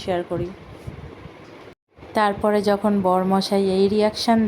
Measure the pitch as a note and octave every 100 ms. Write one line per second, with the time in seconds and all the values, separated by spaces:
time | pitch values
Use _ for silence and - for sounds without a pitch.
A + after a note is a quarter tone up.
0 | G3+ F3 F3 F3 F3 - - - - -
1 | - - - - - - - - _ -
2 | - G#3+ G#3 G3+ G#3+ G#3 G3+ G3+ G#3+ G3+
3 | F#3 F#3 F#3 F#3+ F#3+ G3 G3 F#3 G3 G#3+
4 | G#3 G#3+ - A3+